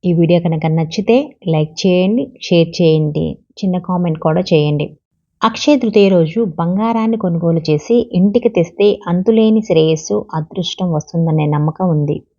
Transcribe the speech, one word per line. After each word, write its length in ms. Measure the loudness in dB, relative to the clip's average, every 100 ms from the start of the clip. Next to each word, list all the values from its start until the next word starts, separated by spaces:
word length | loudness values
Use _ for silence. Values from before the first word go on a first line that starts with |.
ఈ 80 | 0
వీడియో 280 | 0 2 2
కనుక 260 | 0 -2 -2
నచ్చితే 680 | -2 -2 -6 0 0 0 -10 -4
లైక్ 380 | -2 -2 -2 0
చేయండి, 460 | 2 2 -2 -4 -10
షేర్ 400 | 0 2 2 2
చేయండి, 560 | 2 2 0 -2 -6 -8 _
చిన్న 280 | -8 -4 -4
కామెంట్ 400 | -4 -4 -2 -2
కూడా 220 | -2 -2
చేయండి. 560 | 2 2 2 -2 -4 -10 _ _ _ _
అక్షయ 320 | -4 -2 0 2
తృతీయ 320 | 2 4 4
రోజు 360 | 4 2 0 -4 -2
బంగారాన్ని 580 | -2 -2 -2 -2 -2 -2
కొనుగోలు 440 | -2 -2 0 0 0
చేసి 400 | -2 2 0 2
ఇంటికి 360 | 0 2 2 0
తెస్తే 500 | 0 -2 2 0 0 -2
అంతులేని 520 | -2 2 2 4 2
శ్రేయస్సు, 680 | 2 0 2 0 -2 -6 -4
అదృష్టం 580 | -8 -6 -6 -8 -4 -4
వస్తుందనే 540 | -4 -4 -2 0 0 0
నమ్మకం 420 | 0 -2 0 0
ఉంది. 340 | 0 0 -4 _